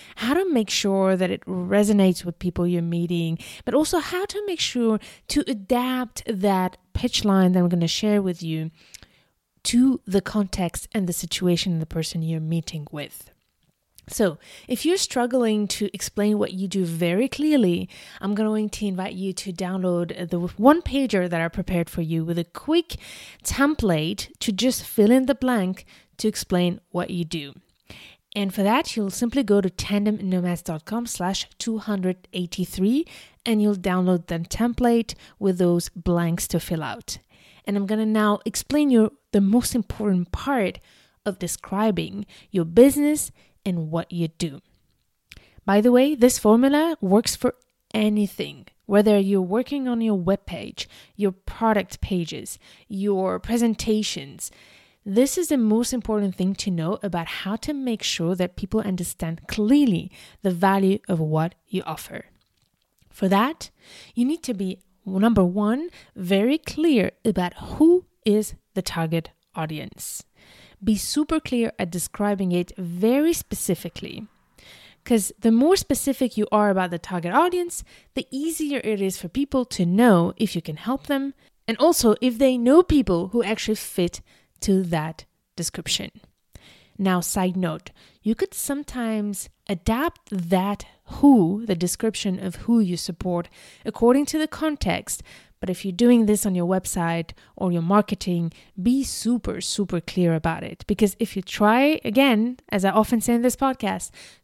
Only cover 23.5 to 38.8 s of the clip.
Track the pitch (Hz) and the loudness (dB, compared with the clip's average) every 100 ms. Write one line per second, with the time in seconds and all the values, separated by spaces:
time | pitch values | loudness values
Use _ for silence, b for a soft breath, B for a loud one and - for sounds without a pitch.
23.5 | - 285 311 220 160 156 196 - - - | 0 0 2 2 2 0 -6 -10 -8 -6
24.5 | 190 240 - - - 208 262 262 277 254 | 0 0 -2 -2 4 6 6 4 0 0
25.5 | 240 180 190 - b b b 220 - - | 2 0 -4 -12 b b b -4 -4 -2
26.5 | 180 175 175 _ 175 175 180 165 170 143 | 0 2 -2 _ -6 -4 -6 -6 -8 -10
27.5 | - _ _ - B B B _ 208 196 | -16 _ _ -20 B B B _ -4 -4
28.5 | 185 196 247 330 - 196 - 240 262 214 | 0 2 2 0 -4 -4 -2 -2 0 2
29.5 | 202 190 - - 202 208 214 190 185 175 | 2 2 -4 -2 0 0 -2 -2 -2 0
30.5 | 175 - 160 - 220 240 - 180 190 - | -4 -6 -10 -6 -8 -6 -4 -4 -4 -8
31.5 | - - 220 208 202 185 185 _ 190 175 | -10 -6 -6 -4 -2 -2 -4 _ -8 -6
32.5 | - 180 - 190 262 339 B B B - | -6 -6 0 0 0 -2 B B B -2
33.5 | 214 208 202 190 180 185 180 170 165 170 | 2 2 0 0 2 2 2 0 -6 -6
34.5 | - 240 233 247 233 226 - B B 196 | -2 -2 0 2 2 0 -8 B B -2
35.5 | 180 180 175 - - 170 170 170 170 - | 2 2 2 -2 -6 -2 0 0 -2 -2
36.5 | 170 - 165 151 240 - - _ b b | -4 -4 -6 -6 -10 -12 -16 _ b b
37.5 | b b 202 196 214 220 214 214 208 - | b b -2 0 0 2 2 2 2 -2
38.5 | - - 294 | -6 -2 2